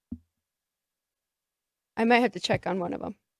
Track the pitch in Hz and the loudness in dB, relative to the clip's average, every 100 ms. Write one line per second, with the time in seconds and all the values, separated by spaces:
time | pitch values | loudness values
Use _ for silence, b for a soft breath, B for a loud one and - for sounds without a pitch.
0 | _ - _ _ _ _ _ _ _ _ | _ -18 _ _ _ _ _ _ _ _
1 | _ _ _ _ _ _ _ _ _ - | _ _ _ _ _ _ _ _ _ -2
2 | 226 233 247 180 - 190 - 190 175 - | 4 4 4 0 -2 -2 -2 -4 -4 -6
3 | - - _ _ | -8 -12 _ _